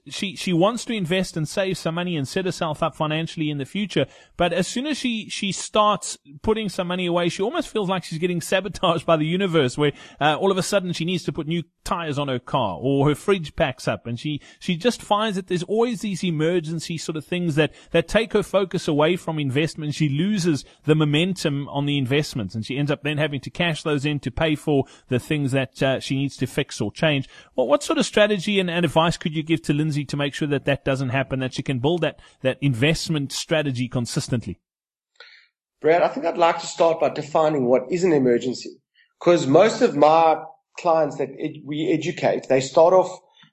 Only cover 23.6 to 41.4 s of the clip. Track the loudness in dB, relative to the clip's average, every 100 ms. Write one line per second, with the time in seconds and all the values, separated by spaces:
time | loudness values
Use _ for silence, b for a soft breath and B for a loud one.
23.6 | -2 -2 -2 0 0 -2 -4 -2 0 0
24.6 | 0 0 0 b -4 -2 0 -2 0 0
25.6 | -2 -2 0 0 -2 -2 -2 -4 -4 -4
26.6 | -4 -4 -6 0 0 0 -2 b b -2
27.6 | 2 2 2 0 2 4 4 2 0 0
28.6 | 0 0 2 4 2 2 -4 -4 0 0
29.6 | 2 0 0 -2 -4 -2 -4 -2 -2 0
30.6 | 0 -2 0 -2 0 -2 -2 -2 -4 -4
31.6 | -4 -2 0 0 -2 -4 b b -4 0
32.6 | 0 2 2 2 -2 -4 -4 -8 -2 -2
33.6 | 0 -2 -4 -4 -4 -4 -4 -4 -4 -12
34.6 | _ _ _ _ _ b b b b _
35.6 | _ _ 2 4 2 0 -4 2 2 2
36.6 | -4 2 2 2 0 -2 -2 2 2 2
37.6 | 4 2 2 0 2 4 4 2 0 -6
38.6 | -10 -18 _ _ _ _ 4 4 6 6
39.6 | 6 4 2 6 6 8 6 4 -2 -18
40.6 | _ -4 2 2 2 -2 -8 -6